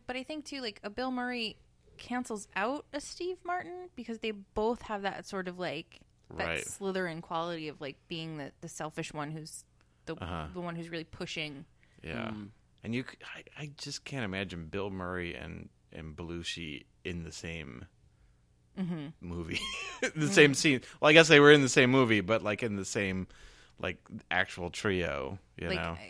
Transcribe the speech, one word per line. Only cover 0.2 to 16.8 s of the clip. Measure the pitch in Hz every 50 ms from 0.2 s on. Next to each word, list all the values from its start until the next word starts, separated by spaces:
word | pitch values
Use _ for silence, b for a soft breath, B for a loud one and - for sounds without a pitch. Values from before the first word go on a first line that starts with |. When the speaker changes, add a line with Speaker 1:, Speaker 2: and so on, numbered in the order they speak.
| 254
Speaker 1:
think, | - 311 302 285
too, | - 285 277
like, | 254 220 202 - -
a | -
Bill | 202 - 254 262
Murray | 254 247 247 247 247 240 226 214 - - - - _ _ _ - - -
cancels | - - 240 247 247 - 233 208 - - -
out | 185 196 233 269 294 - _ -
a | 294
Steve | - - - - 349 359 370 349 -
Martin | 349 349 359 349 330 349 359 359 359 -
because | - 233 - 226 220
they | - 220
both | 214 202 196 - - - 214 220 240 226 -
have | - 220 202
that | 196 196 - - 175
sort | - - 196 185 180
of, | 180 180
like, | 180 160 139 151 165 - - - - _ _ _ _ - - -
that | 180 170
Speaker 2:
Right. | 170 - -
Speaker 1:
Slytherin | - - - 196 196 185 185 185 175 160 165 165
quality | - 180 165 165 175 175 165 156 151
of, | 139 -
like, | 156 139 147 - _ -
being | 175 165 160 160 160 151
the, | 139 139 - _
the | - 165
selfish | - - 160 156 - - 160 - -
one | 156 147 147
who's | 156 160 151 156 - - - _ _ _ _ _ _ _ _
the, | - 160
Speaker 2:
Uh-huh. | - - 85 90 82 78 78 -
Speaker 1:
the | 180
one | 175 175 170
who's | 170 165 170
really | 165 165 160
pushing. | - - - 180 170 - 175 156 151 143 139 170 - _ _ b b b b -
Speaker 2:
Yeah. | 80 80 123 - -
Speaker 3:
Mm. | - 107 104 101 110 _ _ _ _ _ -
Speaker 2:
And | 101 117
you, | 123 131
c-, | - - - - - -
I, | - - - - -
I | 147 151 139 -
just | - 143 143 - -
can't | - 147 135 117
imagine | 101 92 95 101 87 87 85 82
Bill | 80 78 98 95 101
Murray | 95 95 92 90 90 90 87 85 76
and, | - - 82 82 82 82 - _ _ _ _ -
and | - 80 80 76
Belushi | 80 87 82 85 85 82 - - - 85 78 71 62